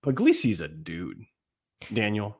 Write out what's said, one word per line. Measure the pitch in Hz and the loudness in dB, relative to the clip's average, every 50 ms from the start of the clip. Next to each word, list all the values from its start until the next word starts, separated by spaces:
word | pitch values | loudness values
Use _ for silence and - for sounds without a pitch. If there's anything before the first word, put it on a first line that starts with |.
| - | 0
Puglisi's | 143 131 131 226 311 339 339 - 123 101 82 | 0 0 4 6 4 4 6 4 2 0 0
a | 80 76 | -4 -10
dude, | 80 80 80 82 82 85 87 - 50 - - _ _ _ _ _ _ _ _ _ _ _ - - 107 | -10 -12 -12 -10 -8 -8 -8 -8 -10 -14 -18 _ _ _ _ _ _ _ _ _ _ _ -14 -4 0
Daniel. | 113 110 104 107 107 104 104 107 | 0 2 2 0 -2 -4 -6 -10